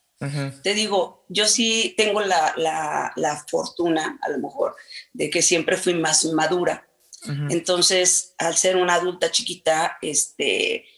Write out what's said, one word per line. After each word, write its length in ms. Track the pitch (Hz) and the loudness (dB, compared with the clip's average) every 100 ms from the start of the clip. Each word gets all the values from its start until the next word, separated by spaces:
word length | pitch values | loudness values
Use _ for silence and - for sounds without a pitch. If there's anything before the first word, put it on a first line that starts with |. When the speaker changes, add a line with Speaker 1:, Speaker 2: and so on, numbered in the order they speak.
| _ - | _ -10
Speaker 1:
Ujú. 440 | 143 143 139 131 | -6 -4 -6 -6
Speaker 2:
Te 100 | 185 | -4
digo, 520 | 208 208 196 170 - - | -2 0 0 0 -4 -6
yo 180 | 185 214 | 0 2
sí 480 | - 226 226 220 - | 2 2 2 0 2
tengo 240 | 214 202 | 0 2
la, 320 | 196 175 156 - | 2 2 2 0
la, 560 | 160 160 156 147 131 - | -2 -2 -2 -2 -4 -2
la 280 | 156 147 - | -2 -2 -4
fortuna, 680 | 165 160 - 170 160 156 - | -4 -4 -2 0 0 -2 -6
a 80 | - | -6
lo 80 | 143 | -4
mejor, 360 | 277 - - - - - - | -6 -2 -4 -4 -18 -20 -16
de 160 | - 156 | -6 -4
que 120 | 175 | 0
siempre 340 | 165 175 156 185 | 2 2 2 0
fui 180 | 180 | 0
más 300 | 175 160 156 160 | 0 2 2 2
madura. 600 | 156 156 180 165 151 - _ _ - | 2 2 2 0 -2 -8 _ _ -18
Speaker 1:
Ujú. 240 | - 143 147 | -8 -4 -2
Speaker 2:
Entonces, 840 | 170 165 180 175 185 180 - - - | -2 0 2 2 4 4 2 -2 -4
al 180 | 165 160 | -2 2
ser 200 | 185 185 | 2 2
una 180 | 180 | 4
adulta 360 | 175 180 180 - | 2 0 -2 0
chiquita, 680 | - 233 185 - 156 175 - | 0 -4 -4 0 2 0 -4
este, 840 | - 147 - - 139 95 - - - | -4 -2 -4 -2 -2 0 0 -2 -8